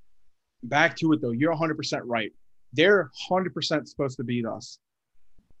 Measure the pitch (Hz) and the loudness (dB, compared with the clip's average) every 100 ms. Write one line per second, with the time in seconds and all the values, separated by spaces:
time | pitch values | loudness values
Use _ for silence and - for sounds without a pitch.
0 | - - - _ _ _ 120 139 165 - | -20 -20 -20 _ _ _ -2 2 2 2
1 | 165 151 131 117 151 160 165 151 131 143 | 2 2 0 0 0 2 0 -2 -4 -6
2 | 113 117 104 - - - - 120 175 202 | -2 -2 -2 -8 -20 -20 -6 2 6 6
3 | 151 - - 185 180 - 151 156 117 - | 2 -6 -2 0 0 -4 -2 -2 -4 -4
4 | 139 131 123 120 113 107 - - _ _ | -4 -4 -4 -2 -4 -6 -12 -20 _ _
5 | _ - - - - - | _ -20 -20 -20 -20 -8